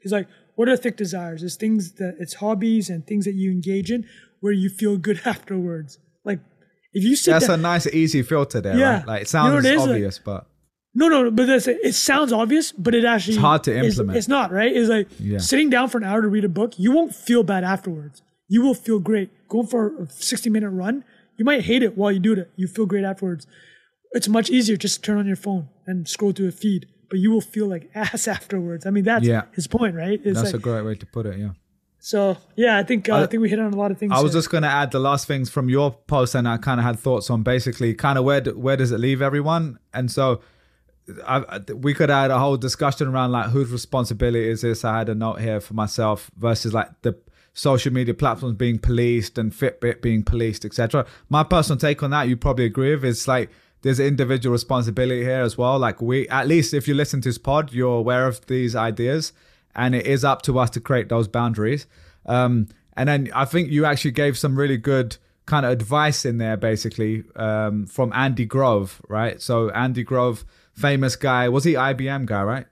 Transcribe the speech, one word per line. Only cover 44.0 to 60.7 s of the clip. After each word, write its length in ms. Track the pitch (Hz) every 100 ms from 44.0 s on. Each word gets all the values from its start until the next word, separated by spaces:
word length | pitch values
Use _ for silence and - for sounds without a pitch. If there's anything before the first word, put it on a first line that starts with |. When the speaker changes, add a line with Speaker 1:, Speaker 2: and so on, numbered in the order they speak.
| 120 104 120 117 113
Speaker 2:
is 140 | 110
this? 220 | 117 110
I 140 | 113 110
had 100 | 113
a 60 |
note 260 | 110 113 -
here 200 | 110 107
for 140 | -
myself 560 | 107 107 - 110 104 - -
versus, 380 | 113 110 117
like, 160 | 110 - -
the 140 | - - _ _ _
social 380 | - 147 131 139
media 220 | 127 120
platforms 420 | 117 139 113 127 107
being 220 | 123 113
policed 600 | 127 120 120 120 101 -
and 140 | 110
Fitbit 500 | - 135 - 120 -
being 200 | 117 110
policed, 400 | 104 120 113 101
et 100 | 107
cetera. 320 | - 117 147 120 - _
My 140 | 147
personal 340 | 151 180 151 139
take 240 | 151 147
on 80 | 143
that, 180 | 147 127
you 80 | 123
probably 280 | 143 127
agree 280 | 117 117 135
with, 100 | 151
is, 240 | 131 117 -
like, 220 | 127 110 _ _ _
there's 180 | 135 131
individual 520 | 139 135 127 131 123
responsibility 680 | 120 - 131 117 104 127 123
here 200 | 123 131
as 140 | 120 117
well. 220 | 123 135
Like, 240 | 120 -
we, 260 | 117 131 -
at 200 | 131 131
least 260 | 165 131
if 140 | 143 147
you 60 |
listen 260 | 143 143 139
to 80 | 123
this 100 | 117
pod, 340 | - 147 151
you're 260 | 123 127 120
aware 280 | 113 123 131
of 180 | 120 -
these 280 | 127 123
ideas, 580 | 113 113 110 120 156 156 _ _ _ _ -
and 180 | 123
it 120 | 127 98
is 180 | 139
up 180 | 139 135
to 160 | - 127
us 120 | 123